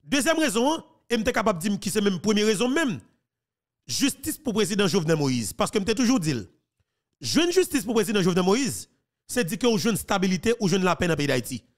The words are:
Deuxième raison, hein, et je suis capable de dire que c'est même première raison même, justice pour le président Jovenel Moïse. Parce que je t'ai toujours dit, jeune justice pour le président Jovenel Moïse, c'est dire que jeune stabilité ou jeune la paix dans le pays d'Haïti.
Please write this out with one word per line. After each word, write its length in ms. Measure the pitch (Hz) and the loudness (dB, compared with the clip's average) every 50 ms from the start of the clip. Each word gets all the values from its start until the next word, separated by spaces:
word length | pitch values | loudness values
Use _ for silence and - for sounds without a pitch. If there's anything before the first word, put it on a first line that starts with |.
| _ | _
Deuxième 360 | 147 208 285 240 330 320 320 | 0 -2 0 2 2 2 2
raison, 340 | 311 269 180 226 240 285 320 | 2 0 2 2 2 2 0
hein, 100 | - - - _ _ _ _ | -2 -6 -14 _ _ _ _
et 80 | - | -2
je 60 | 220 208 | 0 0
suis 100 | - - | 0 -2
capable 280 | 233 208 220 208 160 | 0 0 0 -2 0
de 80 | 160 208 | -2 -4
dire 100 | 202 - | -4 -2
que 100 | - 202 | -4 -2
c'est 120 | - 220 | -2 0
même 180 | 202 202 190 160 | 0 0 0 0
première 280 | - 208 214 208 208 | 0 0 2 2 2
raison 200 | 220 220 175 233 | 2 2 2 0
même, 320 | 247 269 330 330 254 185 123 - _ _ _ _ _ _ _ _ _ _ _ _ _ _ _ _ | 0 0 0 0 -2 -4 -6 -12 _ _ _ _ _ _ _ _ _ _ _ _ _ _ _ _
justice 540 | - - - 262 277 - - - 311 - - | -8 -4 -2 -2 -2 -2 -4 -8 -8 -8 -6
pour 140 | - 254 190 | -6 -4 -2
le 60 | 220 | 0
président 280 | 214 160 214 196 202 | -2 0 0 0 0
Jovenel 300 | 180 139 196 160 156 165 | 2 0 0 2 2 0
Moïse. 360 | 151 143 135 127 120 110 92 - | 2 2 0 0 -2 -4 -6 -4
Parce 160 | - 214 - | -4 -4 -2
que 80 | - | -2
je 60 | 214 190 | -2 -2
t'ai 100 | 233 226 | 0 0
toujours 260 | - 254 220 269 247 | 0 2 2 2 2
dit, 160 | 160 156 139 117 92 - _ _ _ _ _ _ _ _ _ _ _ _ _ _ | 0 -2 -4 -4 -6 -10 _ _ _ _ _ _ _ _ _ _ _ _ _ _
jeune 300 | - 214 - 277 339 349 | -8 -2 0 2 2 2
justice 320 | 349 370 370 - - 269 170 | 2 2 0 2 -2 -4 -2
pour 100 | 220 226 | 0 0
le 40 | |
président 260 | 226 202 175 220 202 175 | 0 0 2 0 2 2
Jovenel 220 | 185 175 185 185 | 2 2 2 2
Moïse, 440 | 180 202 254 285 202 117 - - _ _ _ _ _ _ _ _ | 2 2 2 0 -2 -4 -8 -12 _ _ _ _ _ _ _ _
c'est 160 | - - 247 233 | -4 -2 -2 -2
dire 160 | 156 214 - | -2 -2 0
que 180 | 254 240 226 | 2 2 2
jeune 200 | 190 143 233 208 | 2 2 0 0
stabilité 580 | - - - 214 196 185 190 185 175 - 220 233 - | 0 -2 -2 0 0 2 0 0 0 0 0 0 2
ou 80 | 214 | 2
jeune 160 | 180 180 196 185 | 0 2 2 2
la 120 | 185 170 | 0 0
paix 100 | - 180 | 0 0
dans 80 | 175 160 | 0 0
le 40 | |
pays 100 | 147 147 | 0 0
d'Haïti. 360 | 139 131 127 117 - 135 117 _ _ _ | 0 0 -2 -2 -4 -10 -10 _ _ _